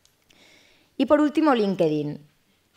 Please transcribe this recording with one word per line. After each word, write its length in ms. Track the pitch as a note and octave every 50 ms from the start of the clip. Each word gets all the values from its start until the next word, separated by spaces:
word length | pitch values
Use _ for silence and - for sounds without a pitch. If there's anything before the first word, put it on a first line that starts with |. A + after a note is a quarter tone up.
| _ _ _ _ _ _ _ _ _ _ _ _ _ _ _ _ _ _ _
Y 100 | - C4+
por 140 | B3 D4+ D4
último, 320 | D4+ D4 D4 D#4+ D#4 D4+ C4
LinkedIn. 680 | A#3 G#3 G3 F#3 - F3 D#3 D3+ D3+ C#3+ D3 D3 - - _ _ _ _ _ _ _ _ _ _